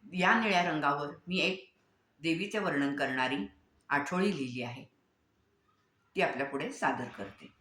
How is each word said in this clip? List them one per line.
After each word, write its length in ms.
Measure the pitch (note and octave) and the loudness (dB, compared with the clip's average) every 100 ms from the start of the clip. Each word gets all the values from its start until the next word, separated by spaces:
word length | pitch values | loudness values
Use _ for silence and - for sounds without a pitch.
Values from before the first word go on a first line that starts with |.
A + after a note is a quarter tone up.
| - | -8
या 280 | F3+ F3+ A3+ | 2 6 6
निळ्या 240 | A3 F#3 | 6 4
रंगावर 440 | E3+ D#3 C#3+ D3 D3 - - | 4 2 2 2 -2 -8 -4
मी 120 | F#3 | 0
एक 360 | E3 F#3+ - _ _ _ _ _ | 0 0 -10 _ _ _ _ _
देवीचे 360 | D#3 E3 G#3 G#3+ | -2 0 0 -2
वर्णन 380 | F#3+ C#3+ C#3 C#3 | 0 2 0 0
करणारी 500 | C3+ C3 B2+ C#3 G3+ - _ _ _ | -2 0 0 0 -4 -8 _ _ _
आठवडी 480 | C#3+ C#3+ F3+ G3 E3+ | -2 0 0 0 0
लिहिली 260 | C3 B2 | -4 -6
आहे, 220 | A#2+ B2 D3+ _ _ _ _ _ _ _ _ _ _ _ _ - | -8 -10 -16 _ _ _ _ _ _ _ _ _ _ _ _ -2
ती 40 | |
आपल्या 260 | C#3 B2+ C3+ | 0 0 -4
पुढे 260 | C#3 D#3 | -4 -6
सादर 320 | - - - | -2 -2 -2
करते. 480 | - - - - - _ | -6 -8 -12 -12 -20 _